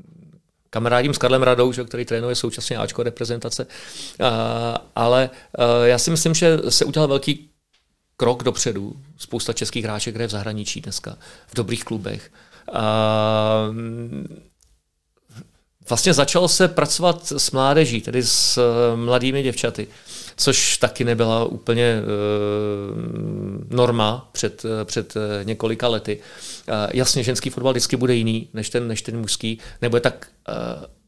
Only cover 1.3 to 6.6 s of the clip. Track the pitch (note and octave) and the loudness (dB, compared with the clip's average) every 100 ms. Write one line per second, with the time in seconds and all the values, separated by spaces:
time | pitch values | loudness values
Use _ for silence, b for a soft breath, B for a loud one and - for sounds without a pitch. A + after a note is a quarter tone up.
1.3 | C3 B2+ B2 B2 B2 A#2 A#2+ A#2+ A#2 A#2+ | 4 6 6 4 2 -6 -6 -4 -2 -2
2.3 | A#2+ B2 - - A#2 G#2+ - A#2+ - A#2 | -2 -4 -4 -6 -4 -4 -2 -4 -4 -6
3.3 | A#2+ A#2 - B2+ B B B B B B2 | -4 -6 -6 -8 B B B B B 0
4.3 | A#2 A2+ A#2 A#2 A#2 - - A#2 B2+ C3 | 2 0 -2 -2 -4 -6 0 4 4 4
5.3 | B B - A#2+ A#2+ A#2+ B2 - E3 E3 | B B 0 4 6 6 4 4 2 2
6.3 | D#3+ E3+ D#3+ | 4 6 4